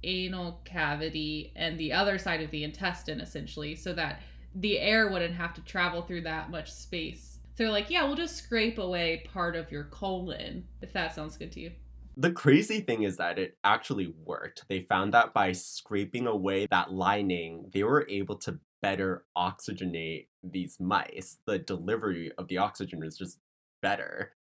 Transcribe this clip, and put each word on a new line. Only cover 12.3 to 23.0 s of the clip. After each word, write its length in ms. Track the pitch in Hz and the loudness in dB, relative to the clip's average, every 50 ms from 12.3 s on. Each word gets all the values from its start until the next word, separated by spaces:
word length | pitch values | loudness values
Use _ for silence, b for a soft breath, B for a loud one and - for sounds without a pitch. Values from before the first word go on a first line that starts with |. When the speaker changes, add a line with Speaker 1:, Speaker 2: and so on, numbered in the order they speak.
Speaker 2:
crazy 480 | 175 - - 147 135 165 208 - 220 214 | 2 6 8 10 10 10 10 6 0 0
thing 240 | 208 - 120 110 107 | 2 2 2 4 4
is 120 | 98 90 | 2 2
that 220 | - 87 85 85 98 | 0 0 0 0 0
it 180 | 95 - - _ - | -2 -2 -4 _ 6
actually 440 | 101 107 110 - - 131 104 92 82 | 6 6 6 4 -2 -2 -2 -2 -2
worked. 600 | 82 80 78 85 85 - - - - - - _ | -4 -10 -8 -6 -6 -6 -6 -10 -12 -14 -6 _
They 120 | 98 95 | -2 -2
found 340 | 90 - 107 92 98 104 101 | 2 4 4 4 4 8 8
that 180 | 120 113 - | 8 6 8
by 200 | - 110 101 95 | 4 4 4 4
scraping 760 | 92 92 - - - - - - 107 101 104 98 - 120 123 | 2 -2 -4 -6 -8 -10 -8 -2 -2 0 0 0 -2 -2 0
away 400 | 120 110 104 92 95 98 95 104 107 | 2 2 2 2 2 2 2 2 4
that 220 | 104 87 - - | 4 2 2 2
lining, 760 | 92 95 90 95 101 104 101 95 90 85 82 82 82 82 95 - | -2 2 4 4 4 4 4 2 2 0 -2 -6 -8 -10 -12 -4
they 120 | - 98 101 | 0 2 4
were 220 | 113 139 147 - - | 6 4 4 4 2
able 280 | 101 98 98 90 104 95 | -2 -4 -2 -2 -4 -6
to 180 | - - 87 76 _ _ _ _ | -4 -6 -6 -8 _ _ _ _
better 420 | - 101 98 92 95 95 92 87 _ _ _ | 0 0 0 2 0 0 0 -2 _ _ _
oxygenate 920 | 90 87 92 92 - - - 101 87 92 90 85 82 82 80 80 76 - _ _ _ | 0 0 0 -2 -4 -8 -8 -6 -4 -4 -4 -4 -4 -4 -4 -6 -8 -10 _ _ _
these 360 | - 92 90 92 90 87 - - | -16 -6 -4 -4 -4 -4 -4 -4
mice. 600 | 90 92 101 92 - - - - 95 - - - _ | 0 4 4 4 2 0 -8 -10 -10 -10 -12 -8 _
The 120 | - 104 92 | -2 -2 -2
delivery 720 | 80 - 98 87 82 95 110 113 110 104 90 85 82 80 - | -2 -4 -4 -4 0 -2 -2 0 0 -2 -2 -2 -4 -8 -8
of 120 | - 92 85 | -10 -6 -4
the 100 | 92 90 | 2 2
oxygen 420 | 98 104 - - 101 90 90 82 | 2 0 0 -6 -8 -8 -6 -8